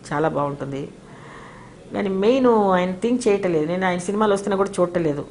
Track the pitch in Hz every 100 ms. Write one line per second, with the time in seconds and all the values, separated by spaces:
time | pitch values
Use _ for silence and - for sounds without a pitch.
0 | - 147 156 143 143 143 139 139 147 -
1 | - - - - - - - - - 202
2 | 202 190 202 269 254 226 202 180 185 185
3 | 233 247 240 202 208 160 156 180 185 180
4 | 180 202 214 196 202 196 196 196 175 175
5 | 165 143 -